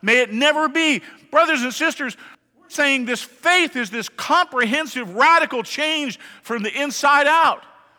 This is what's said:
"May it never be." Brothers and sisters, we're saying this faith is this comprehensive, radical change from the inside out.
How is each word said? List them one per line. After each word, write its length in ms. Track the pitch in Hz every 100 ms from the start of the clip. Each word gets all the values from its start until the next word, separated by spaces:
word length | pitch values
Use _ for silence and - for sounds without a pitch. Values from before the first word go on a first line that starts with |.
"May 160 | 196 240
it 140 | 240
never 360 | 214 285 302 311
be." 340 | 294 320 269 - - _
Brothers 320 | 294 330 302
and 120 | 247
sisters, 420 | 226 320 - 269 - - - _ _
we're 120 | _
saying 360 | - 285 269
this 180 | 240 240
faith 540 | - _ 330 359 330 262
is 140 | 226
this 180 | 226 208
comprehensive, 1040 | - - 320 359 262 226 269 311 254 220
radical 480 | 185 294 330 320 254
change 560 | 214 - 302 311 285 190 - -
from 200 | - 233
the 100 | 208
inside 540 | 247 285 - 285 285 285
out. 380 | 320 311 202 - _ _